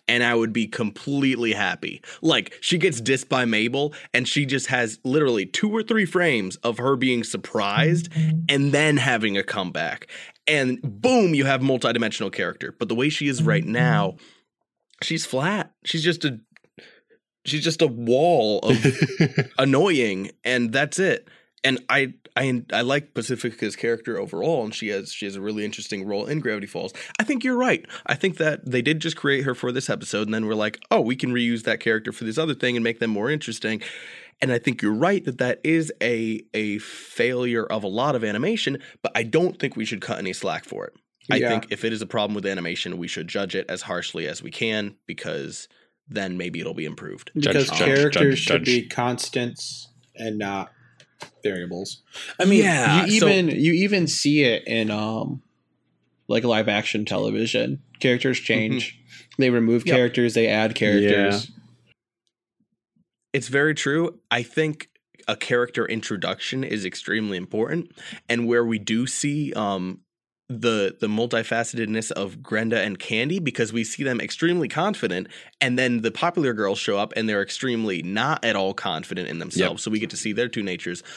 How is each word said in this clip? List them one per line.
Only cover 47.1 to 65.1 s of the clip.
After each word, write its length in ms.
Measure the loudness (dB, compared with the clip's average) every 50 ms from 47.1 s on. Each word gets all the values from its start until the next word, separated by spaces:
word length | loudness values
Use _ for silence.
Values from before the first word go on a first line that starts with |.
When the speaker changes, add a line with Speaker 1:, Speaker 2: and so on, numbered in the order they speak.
| -14 -14 -16 -8 -4
Speaker 3:
Because 320 | 0 0 2 4 4 2 2
Speaker 2:
Judge, 100 | 2 2
judge, 80 | 2 4 4
Speaker 3:
characters 160 | 4 4 4 4
Speaker 2:
judge, 240 | 4 4 4 4 2
Speaker 3:
should 260 | 2 2 2 2 4
Speaker 2:
judge. 180 | 2 2 2
Speaker 3:
be 60 | 0 -2
constants 1000 | -4 -2 0 0 -2 -2 -6 -4 -2 -2 -4 -4 -6 -8 -12 -12 -12 -14 -16 -20 _ _ _ _ _
and 220 | -10 -8 -6 -6 -4
not 340 | -4 -4 -4 -6 -8 -8 _ _ _ _ _ _ -20 _ _ _ -20 -20 _ _ -4
variables. 560 | -4 -2 -2 -6 -6 -8 -8 -8 -10 -12 -16 _ _ -18 -16 -14 -14 -2 2
I 80 | 4
mean, 140 | 6 8 8 8
Speaker 1:
Yeah, 400 | 6 4 4 4 4 4 4 4
Speaker 3:
you 160 | 4 6 6
Speaker 1:
so 80 | 6 6
Speaker 3:
even, 200 | 6 6 4 2
you 260 | 2 2 4 4 4
even 320 | 4 4 4 4 2 2
see 360 | 0 0 0 2 4 4 6 4
it 220 | 4 4 2 0
in, 240 | -2 0 0 0 0
um, 520 | 0 -2 -2 -2 -2 -4 -4 -4 -6 -10 -12 _ _ _ _ _ _ _ _ _ _ _ _ _ _ _ _ 0
like, 160 | 0 2 2
live 220 | 4 2 4 2 2
action 360 | 2 0 0 0 -2 -2 -2
television. 800 | -2 -2 -2 0 0 0 0 -2 0 0 0 0 0 -4 -6 -10 _ -12 _
Characters 380 | 2 2 2 4 2 0 0 0
Speaker 1:
Mm-hmm. 60 | 0
Speaker 3:
change. 520 | 2 2 2 2 0 0 -2 -2 -6 -8 -16 _ _ -20 -20 -20 _ 0
They 140 | 2 4 4
remove 360 | 4 4 4 4 4 2 4
Speaker 1:
Yep. 80 | 4 4
Speaker 3:
characters. 380 | 6 6 4 4 2 2 4
They 160 | 4 4 4 4
add 260 | 4 4 2 2 2
characters. 760 | 2 2 4 6 6 6 6 6 4 4 4 2 0 -2 -6
Speaker 2:
Yeah. 40 | -12 -20 -20 -20 _ _ _ _ _ _ _ _ _ _ _ _ _ _ _ _ _ _ _ _ _ _ _ _ _ _ _ _ _ _ _ _
Speaker 1:
It's 160 | -4 -4 -2 0
very 260 | 0 2 2 2 0
true. 440 | 0 -2 0 0 0 0 -2 -4 -10 _ _
I 120 | -2 -2
think 460 | -2 -2 0 0 0 0 -2 -6 -12 -18 _ _ _ _